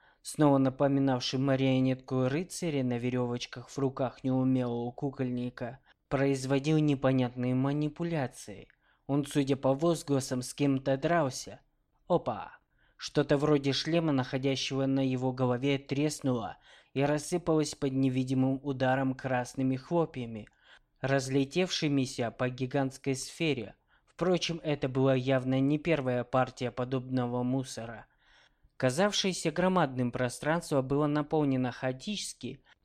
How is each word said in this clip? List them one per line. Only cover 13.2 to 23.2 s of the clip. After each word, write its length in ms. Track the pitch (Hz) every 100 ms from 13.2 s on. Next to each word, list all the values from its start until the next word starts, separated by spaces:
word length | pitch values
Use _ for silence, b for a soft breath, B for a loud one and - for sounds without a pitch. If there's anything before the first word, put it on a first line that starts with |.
| 139 143
вроде 360 | 151 147 139
шлема, 400 | 131 156 170 160
находящего 720 | 135 123 135 135 131 - 135 135
на 200 | 135 135
его 280 | 127 131
голове, 440 | 127 127 123 139 139
треснуло 800 | 139 139 151 - 135 123 95 - B B B
и 80 | 131
рассыпалось 760 | 143 151 - 175 170 156 147 -
под 160 | 143
невидимым 720 | 131 135 127 131 131 131 135
ударом 500 | 139 131 127 139 135
красными 640 | 131 135 127 120 - 131 131
хлопьями, 720 | - 170 160 131 117 110 107 b b b _ -
разлетевшимися 1300 | 131 135 131 135 135 180 180 - 156 139 131 - 117
по 160 | - 127
гигантской 680 | 123 127 143 135 - -
сфере. 600 | 131